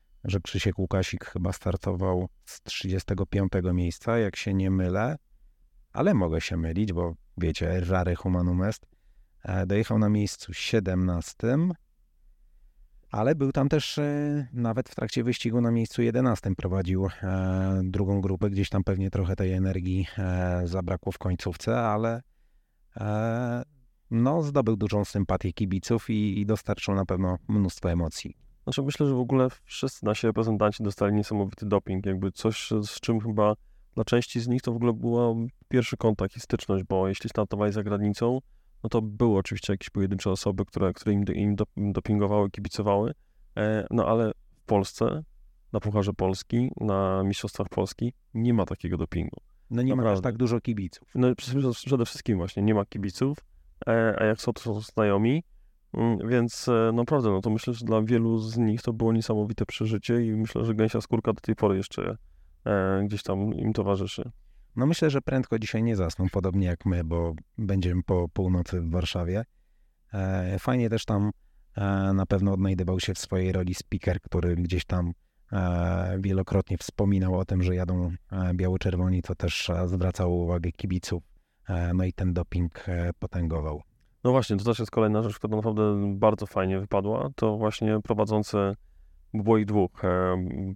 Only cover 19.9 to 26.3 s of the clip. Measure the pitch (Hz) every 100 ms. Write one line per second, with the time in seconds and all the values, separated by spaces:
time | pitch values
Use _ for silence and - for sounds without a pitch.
19.9 | 92 95 - 92 90 90 90 87 92 87
20.9 | 92 - - 92 87 98 85 - 117 113
21.9 | 104 113 117 - _ _ _ _ _ _
22.9 | - 104 107 113 117 123 120 - _ _
23.9 | _ - 113 123 165 147 143 113 107 104
24.9 | 104 101 101 95 92 92 - 98 95 -
25.9 | 117 - 107 107